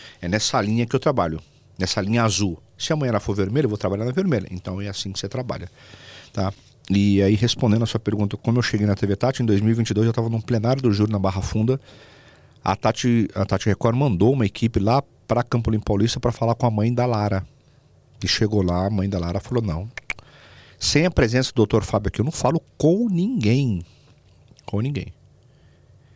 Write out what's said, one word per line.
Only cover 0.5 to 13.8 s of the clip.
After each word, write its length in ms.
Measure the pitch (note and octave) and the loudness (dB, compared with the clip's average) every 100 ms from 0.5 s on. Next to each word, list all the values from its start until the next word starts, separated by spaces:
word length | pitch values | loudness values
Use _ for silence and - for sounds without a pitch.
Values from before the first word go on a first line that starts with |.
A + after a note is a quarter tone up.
| C3 | 0
linha 260 | G#2 A2+ A#2 | 2 0 0
que 80 | |
eu 60 | - | 0
trabalho. 400 | D#3 B2+ E2+ D#2+ - _ _ - | 0 2 0 -4 -12 _ _ -6
Nessa 240 | F#2 - | -4 -2
linha 220 | G2 A#2 | 0 2
azul. 380 | A2+ F#2 G2+ E2 - - | 2 0 -2 -4 -14 -10
Se 140 | - | -4
amanhã 180 | D#3 C3 | -2 0
ela 100 | G#2+ | -2
for 140 | - | -2
vermelha, 300 | G2+ F#2+ C3 C3 | -2 0 0 0
eu 20 | |
vou 100 | G#2 | -2
trabalhar 260 | F#2+ G2 | -2 -2
na 80 | A#2 | -2
vermelha. 340 | C3 G3 A#2+ F2+ | -2 0 -2 -4
Então 280 | F2+ - F#2+ | -10 -8 -8
é 80 | G2+ | -8
assim 220 | F#2+ G2 | -8 -10
que 80 | F#2+ | -8
você 100 | G2+ | -8
trabalha. 400 | A#2+ B2 - - - - - - - - | -8 -8 -10 -12 -18 -20 -20 -20 -20 -10
Tá? 200 | - G2 - - _ - | -4 -4 -4 -16 _ 0
E 320 | G2 G2+ G2 | 2 4 4
aí, 120 | G2 | 4
respondendo 480 | G#2+ A#2 - B2 A2 | 4 0 0 2 2
a 40 | A#2 | 0
sua 120 | A2+ | -2
pergunta, 380 | - G#2 G2+ G#2+ | -4 -2 -2 -2
como 220 | - B2 | -2 0
eu 40 | |
cheguei 240 | A2+ G#2+ G#2 | 0 0 0
na 80 | |
T 100 | G2 | 2
V 120 | G2+ G2 | 0 0
Tati, 260 | B2 C3 | 0 0
em 40 | A#2 | 2
dois 140 | G2 | 2
mil 100 | A2 | 2
e 20 | |
vinte 160 | A#2 A2 | 0 0
e 40 | |
dois 120 | G2+ A2+ | 0 0
eu 60 | |
tava 160 | A2+ A2+ | 0 -2
num 120 | A2+ | -4
plenário 400 | - A#2 A2 C3+ | -2 -2 0 0
do 120 | B2+ | 2
júri 180 | G2+ G#2+ | 2 2
na 80 | G2+ | 0
Barra 240 | F#2+ F#2+ | 0 -2
Funda. 380 | - A2 A2 C3+ - - - - - - _ _ | -2 0 0 -2 -6 -20 -20 -20 -20 -20 _ _
A 140 | - F#2+ | -4 0
Tati, 520 | - - B2 A#2 G#2+ | 0 0 2 2 0
a 100 | - | -2
Tati 220 | F#2+ G2 A2 | -2 0 0
Record 300 | G2 | 2